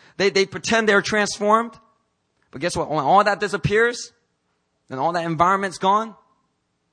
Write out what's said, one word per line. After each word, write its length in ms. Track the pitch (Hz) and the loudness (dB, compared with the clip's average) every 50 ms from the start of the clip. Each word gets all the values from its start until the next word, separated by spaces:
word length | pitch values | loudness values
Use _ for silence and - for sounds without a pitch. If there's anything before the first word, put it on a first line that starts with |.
| _ - _ | _ -20 _
They, 140 | - 185 202 | 0 0 0
they 140 | 160 196 196 | 2 2 0
pretend 440 | 190 - 185 - - 226 226 220 202 | 0 -2 -10 -4 0 0 0 2 4
they're 140 | 202 202 - | 2 2 2
transformed. 760 | - 214 214 208 - - - 202 208 214 226 233 233 - - _ _ _ _ _ _ _ _ _ _ _ _ _ _ | 2 -2 -2 -2 -2 -4 -4 0 2 2 2 2 -2 -12 -20 _ _ _ _ _ _ _ _ _ _ _ _ _ _
But 100 | - 131 | -14 -6
guess 160 | 156 175 - | -6 -4 -2
what? 140 | 175 151 127 | -4 -4 -2
When 140 | 151 156 135 | -2 -2 2
all 180 | 139 180 196 208 | 4 4 4 4
that 160 | 208 202 170 | 4 0 -2
disappears, 720 | 208 196 190 190 - - 208 214 233 240 240 240 - - _ _ _ _ _ _ _ _ _ _ _ _ _ _ _ - | -4 -4 -6 -4 -4 0 2 2 2 0 -2 -6 -12 -16 _ _ _ _ _ _ _ _ _ _ _ _ _ _ _ -14
and 80 | 131 131 | -8 -4
all 140 | 139 165 175 | -4 -2 -2
that 140 | 170 165 | -2 -4
environment's 500 | 170 165 147 175 180 196 196 196 190 - | -4 0 0 2 2 2 0 -2 -6 -8
gone, 380 | - 190 190 202 214 226 226 196 _ _ _ _ _ _ _ _ _ _ _ _ _ _ _ | -2 0 0 0 0 0 -4 -12 _ _ _ _ _ _ _ _ _ _ _ _ _ _ _